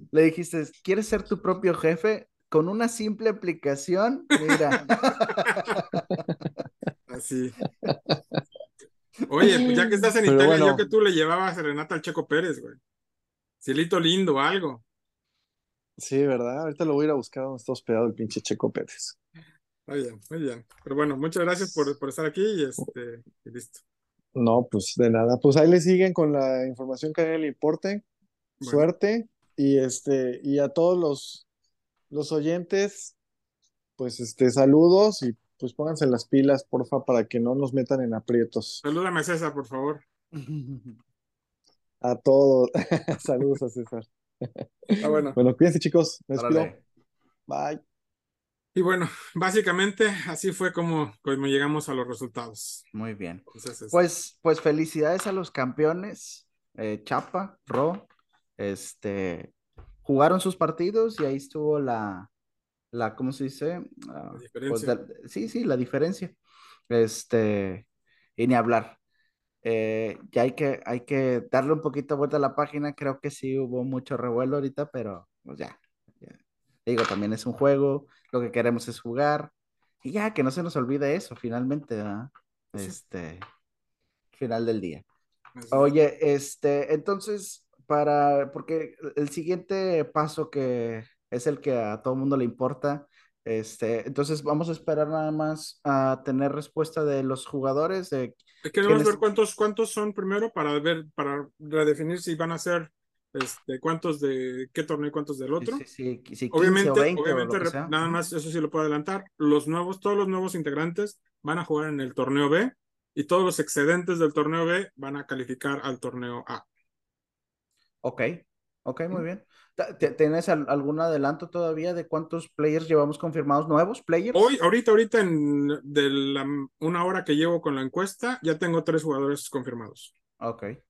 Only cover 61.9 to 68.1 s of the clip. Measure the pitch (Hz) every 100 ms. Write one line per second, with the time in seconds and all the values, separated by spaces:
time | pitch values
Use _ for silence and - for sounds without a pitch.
61.9 | 113 104 90 107 _ _ _ _ _ _
62.9 | 120 110 110 131 135 131 - 156 175 -
63.9 | - - - - - - 120 135 113 123
64.9 | 110 95 - - - 226 233 208 127 123
65.9 | 139 160 190 180 _ _ _ - - -
66.9 | 120 110 - - 113 107 101 95 92 -
67.9 | _ _